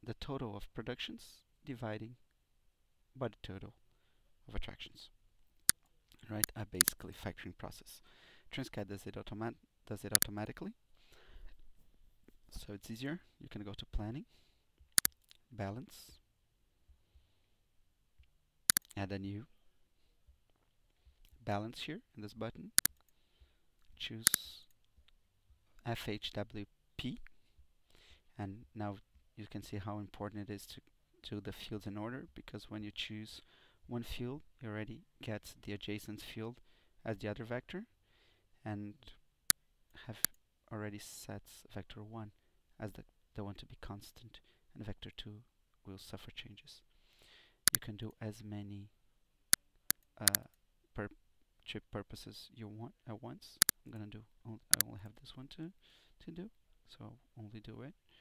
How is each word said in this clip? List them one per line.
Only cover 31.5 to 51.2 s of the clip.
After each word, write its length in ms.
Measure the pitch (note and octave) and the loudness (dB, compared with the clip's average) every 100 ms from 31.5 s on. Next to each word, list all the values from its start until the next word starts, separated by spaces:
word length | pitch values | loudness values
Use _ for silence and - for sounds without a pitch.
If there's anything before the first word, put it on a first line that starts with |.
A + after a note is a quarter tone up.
fields 360 | - - G#2+ G#2 | -4 -4 -2 -2
in 100 | G2+ | -2
order, 300 | A2 C3 E3+ - | -2 -2 -6 -12
because 340 | - G#2 - | -8 -8 -4
when 140 | G#2+ | -4
you 80 | G#2 | -2
choose 500 | - - G#2+ G#2+ - - - - - - | -2 -2 -2 -6 -10 -14 -20 -20 -18 -2
one 160 | A#2+ | 0
field, 380 | A#2 - B2 D3 - - | 2 0 0 -2 -8 -8
you 80 | A2+ | -2
already 320 | G#2+ G#2+ A#2 - - | 0 -2 -4 -12 -8
get 340 | - G#2 - - | -2 -2 -4 -8
the 100 | - | -4
adjacent 480 | G#2 - G#2 - G#2+ | -2 0 0 -2 -6
field 400 | - - A2+ B2 - - - - | -4 -2 -2 -4 -12 -20 -20 -4
as 140 | A2+ G#2 | -2 0
the 100 | G#2 | 0
other 160 | G#2 | 0
vector, 420 | A2+ A#2+ - F3+ A#3 - - - - - - - | 0 0 0 -4 -6 -12 -20 -20 -20 -20 -20 -8
and 300 | G#2+ G#2 G#2 - - - - _ - - - - - - - | -2 0 -2 -6 -14 -16 -20 _ 4 4 0 -20 -20 -12 -8
have 120 | G#2+ - - - _ - | 0 0 0 -20 _ -4
already 280 | A2 G#2+ G#2 | -2 0 -2
set 420 | - - - G2+ - - - | -6 -8 -6 -6 -6 -16 -8
vector 300 | G#2 - A2+ | -6 -6 -8
one 280 | G#2+ A2+ G#2 - - - _ - | -8 -6 -6 -10 -20 -20 _ -4
as 120 | G#2+ | -4
the, 100 | - - - - - | -4 -12 -20 -10 -4
the 80 | |
one 120 | G2+ G2 | -4 -4
to 100 | - | -8
be 120 | - | -8
constant, 580 | - G2+ - - A#2 - - - - | -6 -6 -8 -14 -16 -16 -18 -20 -14
and 120 | - G#2+ | -6 -4
vector 260 | - - - | -4 -6 -8
two 240 | G2+ G#2 A#2+ _ _ - G2+ | -8 -10 -12 _ _ -16 -10
will 120 | F#2+ | -10
suffer 340 | - F#2+ - | -8 -8 -8
changes. 500 | - A#2 G2+ - - - - - - - - - - - | -10 -10 -12 -16 -20 -20 -20 -20 -20 -20 -20 -20 6 8
You 60 | - | 8
can 180 | - G#2 | 4 -4
do 160 | G#2+ - | -4 -2
as 220 | A2 G#2+ | -4 -2
many, 460 | G#2+ G#2 G2+ G2+ G2+ - - - - _ _ - _ - - - - - | -4 -4 -4 -6 -8 -16 -20 -20 -20 _ _ 0 _ -2 0 0 -6 6
uh, 240 | G#2 - - - - _ - - | 8 8 4 -16 -20 _ -6 -2
per 140 | G2+ - | -2 -4